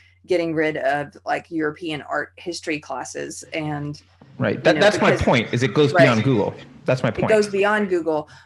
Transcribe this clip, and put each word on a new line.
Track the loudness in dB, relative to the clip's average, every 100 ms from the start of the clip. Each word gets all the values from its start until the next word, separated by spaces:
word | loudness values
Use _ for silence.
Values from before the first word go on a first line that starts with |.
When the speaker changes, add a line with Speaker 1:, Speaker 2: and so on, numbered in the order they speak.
| _ _ -2
Speaker 1:
getting | 0 0
rid | 0 -2 0
of, | -2 -2 -4 -10 -6
like, | -6 -4
European | -4 -4 -4 -8 -8
art | -6 -6 -6 -10
history | -10 -8 -6 -6
classes. | -6 -10 -10 -10 -10 -12 -10
And, | -8 -6 -6 -8 -12 _ _ -20 -4
Speaker 2:
Right. | -2
Speaker 1:
you | 2
Speaker 2:
That, | 2 4
Speaker 1:
know, |
Speaker 2:
that's | 4 4
my | 2
Speaker 1:
because | 4 4
Speaker 2:
point, | 2 2
is | 0
it | 0
goes | 2 4
Speaker 1:
Right. | 6
Speaker 2:
beyond | 6 4
Google. | 2 2 0 -4 -16 -8 -2
That's | 0
my | 0
Speaker 1:
It | 0
Speaker 2:
point. | 2
Speaker 1:
goes | 2 2
beyond | 0 0 0 0
Google. | -2 -2 -4 -6 -16